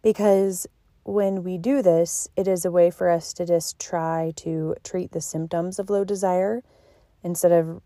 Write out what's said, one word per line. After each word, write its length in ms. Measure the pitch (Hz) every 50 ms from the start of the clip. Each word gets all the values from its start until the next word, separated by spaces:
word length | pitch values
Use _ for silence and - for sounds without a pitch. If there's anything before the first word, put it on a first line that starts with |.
because 640 | - 220 214 - 202 208 196 190 196 196 185 180 - - _ _ _ _ _ _ _
when 400 | - 196 208 202 196 196 190 175
we 160 | 185 185 175
do 240 | 165 240 277 277 208
this, 440 | 180 165 165 170 165 - - - - _
it 120 | - 190
is 180 | 196 190 175 165
a 60 | 185
way 180 | 170 175 175 175
for 220 | 175 - 185 175
us 200 | 170 165 160 - -
to 120 | - 175
just 340 | 170 175 165 165 - - _
try 540 | - - - 170 160 160 165 165 165 160 160
to 360 | - - 165 160 160 156 156 - - _
treat 280 | - - 185 175 -
the 100 | - 165
symptoms 560 | 160 - - 160 165 160 175 170 170 185 185
of 140 | - 196 196
low 120 | 202 202 196
desire 600 | 190 202 190 196 185 180 180 190 202 220 240 - _ _ _ _ _ _ _ _ _ _ _ -
instead 280 | 175 175 - - 175
of 280 | 170 170 160 160 165 - _